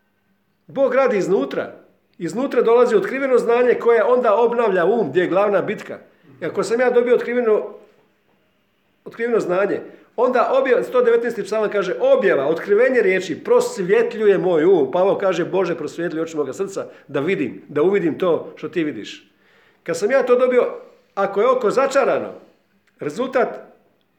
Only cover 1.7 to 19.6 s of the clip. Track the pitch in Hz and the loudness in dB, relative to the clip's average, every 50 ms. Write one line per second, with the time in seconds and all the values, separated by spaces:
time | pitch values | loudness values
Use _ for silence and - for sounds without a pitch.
1.7 | - - - _ _ _ _ _ _ - 175 156 160 233 277 269 277 247 196 220 | -12 -18 -20 _ _ _ _ _ _ -10 -10 -8 -6 -4 -4 -2 0 0 2 4
2.7 | 233 247 247 240 226 190 185 - 254 269 277 262 254 214 180 220 233 247 247 240 | 4 4 4 4 2 0 0 -2 -4 -4 -2 0 2 2 2 2 2 2 2 2
3.7 | 226 - - 233 233 220 196 240 254 247 233 226 202 226 247 233 240 240 233 208 | 2 2 2 2 2 4 2 2 2 2 2 2 2 2 2 2 2 0 0 0
4.7 | 185 180 165 185 233 233 190 139 135 180 175 147 165 190 208 208 196 175 135 165 | 0 2 2 2 0 0 -2 -2 0 -2 0 0 0 0 0 2 0 0 -2 -2
5.7 | 214 - - - 110 - - _ _ _ _ - - - 175 156 - 196 180 190 | -6 -8 -10 -14 -16 -16 -18 _ _ _ _ -20 -14 -10 -10 -6 -4 -4 -4 -2
6.7 | 226 240 254 247 - 240 240 247 240 - - 226 240 247 233 220 214 190 - - | 0 0 0 2 2 2 2 4 2 0 0 -2 -2 -2 0 2 0 0 -2 -6
7.7 | - - - _ _ _ _ _ _ _ _ _ _ _ _ _ _ _ _ _ | -12 -20 -20 _ _ _ _ _ _ _ _ _ _ _ _ _ _ _ _ _
8.7 | _ _ _ _ _ _ _ - - - 233 240 233 190 151 175 180 190 202 185 | _ _ _ _ _ _ _ -18 -10 -6 -4 -2 0 0 0 0 0 0 0 -2
9.7 | 147 - - - - - _ _ _ - 247 254 247 240 - - 247 269 269 262 | -2 -6 -8 -12 -18 -20 _ _ _ -2 0 2 2 2 0 2 0 0 2 2
10.7 | 233 - - - - 247 208 226 233 233 240 240 233 202 190 - 214 220 214 196 | 2 0 0 0 0 2 4 4 2 2 0 -2 -4 -6 -6 -4 -2 -2 -2 -2
11.7 | 202 202 180 185 165 170 233 269 277 220 202 180 156 139 135 151 165 170 - 196 | -2 -2 -2 -2 -2 -2 2 2 2 4 4 2 2 2 0 0 -2 -2 -2 0
12.7 | 202 214 254 262 262 240 202 185 190 180 180 170 143 - - 208 247 240 240 - | 2 4 4 4 2 2 2 2 0 0 -2 -4 -8 -6 -2 2 2 2 2 0
13.7 | - 196 180 170 208 240 226 233 214 214 214 202 190 170 170 185 175 156 156 190 | -4 -6 -2 0 2 2 2 0 -2 0 2 2 4 4 2 0 2 2 4 4
14.7 | 196 170 - - - 175 185 196 165 - 202 190 175 170 165 147 160 190 185 170 | 4 4 4 2 0 2 2 2 2 0 0 0 0 -2 -2 -2 -2 -2 -2 -2
15.7 | 165 - 147 147 - 165 170 170 151 160 165 160 160 151 139 127 120 165 196 190 | -4 -6 -8 -10 -8 -8 -8 -6 -6 -6 -6 -6 -4 -6 -6 -6 -6 -8 -8 -8
16.7 | - 151 117 - - - _ - 139 143 139 180 196 156 135 104 92 - - - | -8 -10 -10 -10 -14 -20 _ -8 -6 -4 -2 -2 -2 -2 -4 -6 -8 -12 -16 -6
17.7 | 135 143 160 190 202 196 170 156 123 - 185 180 156 123 - - - - - 143 | -2 0 2 2 2 2 0 0 -2 -2 0 0 0 -2 -4 -8 -14 -14 -14 -8
18.7 | - 170 156 147 123 104 95 - - - _ _ _ _ _ _ _ _ | -6 -4 -4 -4 -6 -8 -12 -14 -16 -20 _ _ _ _ _ _ _ _